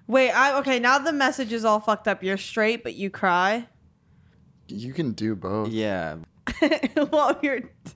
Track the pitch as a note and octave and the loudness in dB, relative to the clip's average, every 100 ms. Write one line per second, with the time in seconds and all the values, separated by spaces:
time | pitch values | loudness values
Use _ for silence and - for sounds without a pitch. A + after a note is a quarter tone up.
0 | - B3 C4 A3 C4+ C#4 C#4 B3+ A#3+ C#4 | 0 2 4 4 2 2 0 2 4 4
1 | C#4 D4 C4+ C#4+ A#3+ A3+ A3 G#3+ G#3+ G3+ | 2 0 0 0 -4 0 2 2 2 0
2 | - G3 F#3 G3 - - G#3+ A#3 - - | 0 -2 -2 -4 -4 0 0 0 -6 -6
3 | G3 - G3 F3+ F#3+ A3+ A#3 _ _ _ | -6 -2 2 4 2 0 -6 _ _ _
4 | _ _ _ _ _ _ - G2+ A#2+ C3+ | _ _ _ _ _ _ -14 -10 -8 -4
5 | D3+ G#2+ A2 G#2 F2+ G#2 G#2+ A2 G#2+ F#2+ | -4 -2 -4 -4 -4 -2 -2 -2 -2 -2
6 | D#2+ D#2 D#2+ _ - - D#4 D#4 - - | -4 -8 -16 _ -10 0 2 2 0 -2
7 | C#4+ D#4 C4+ - D4 C4+ - _ - | 0 2 2 0 -2 -4 -8 _ -20